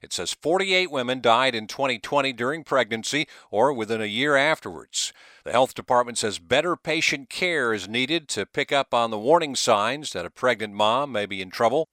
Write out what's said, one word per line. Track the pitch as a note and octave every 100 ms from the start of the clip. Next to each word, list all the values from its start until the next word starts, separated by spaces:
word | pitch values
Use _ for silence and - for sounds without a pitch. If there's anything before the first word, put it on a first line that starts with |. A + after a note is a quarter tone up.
It | G2+
says | - F2
forty-eight | - D3 F3+ G3 F#3 F3+
women | C#3+ B2 B2+
died | A#2+ A2+ C3 A#2+
in | A2
twenty | - C3+ A#2
twenty | - C#3+ C3+
during | A#2+ C3+ D#3+ D3
pregnancy | C#3 A#2 A2+ G#2+ C#3 D#3 - -
or | G2+ B2+
within | C3+ G#2+ A2+
a | G#2+
year | G#2+ C#3+ C#3+
afterwards. | C#3+ D#3 G#2+ D#2+ A#1 - - - - - -
The |
health | G#2 B2+
department | - G#2 B2 A#2+ A2+
says | A2+ F2+
better | E2+ B2+ D#3+ E3+
patient | - D#3+ D#3 D3+ C3+
care | - F3+ E3 A#2+
is | G#2+ F#2
needed | A2+ C3 E3 D3
to | - G2
pick | - C#3
up | C#3+ C3+
on | A#2+ A#2
the | G#2+
warning | A2 E3+ D#3 B2+
signs | - G#2+ G#2+ C#3 C#3+
that | F#2 E2+
a |
pregnant | - B2+ A#2 G#2+
mom | G2+ G#2+ A#2+ C#3+
may | A2 G#2
be | G2
in | F#2
trouble. | - A#2 C3+ D#3+